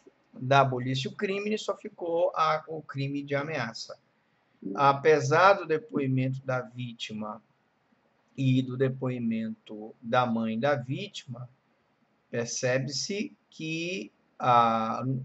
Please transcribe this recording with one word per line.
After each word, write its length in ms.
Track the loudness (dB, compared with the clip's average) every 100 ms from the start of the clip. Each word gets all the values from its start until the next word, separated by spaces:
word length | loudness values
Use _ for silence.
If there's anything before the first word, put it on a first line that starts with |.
| -20 _ _
da 300 | -10 4 6
abolição 500 | 6 2 -2 -4 -4
crimine, 440 | -4 -4 -2 -2 -4
só 180 | -4 -6
ficou 560 | -10 -8 -2 2 2 2
a, 280 | 2 0 -4
o 140 | -12
crime 400 | -8 -6 -4 -4
de 100 | -2
ameaça. 640 | -4 -2 -4 -4 -8 -14 -16 _ _ _ _ _ _ -8 4
Apesar 760 | 4 6 6 6 4 6 8
do 120 | 6 2
depoimento 720 | -2 -2 -2 0 0 0 -2 -4
da 160 | -4
vítima 800 | -6 -10 -10 -10 -10 -8 -8 -10 _ _ _ _ _ _ _ _ _ -2
e 240 | 2 2
do 160 | 0 0
depoimento 1160 | 0 0 -4 -2 -2 -2 -4 -8 -12 -14 -14 -14
da 240 | 0 2
mãe 360 | 2 0 0 0
da 160 | 0 0
vítima, 720 | -2 -6 -8 -12 -14 -14 -14 _ _ _ _ _ _ _ _
percebe-se 1040 | -6 -4 -2 0 0 -2 -6 -4 -4 -6 -10 _
que, 640 | -12 -6 -4 -4 -6 -10 _ _ -4
ah, 640 | 4 6 6 2 -2 -2
no 200 | -4 -4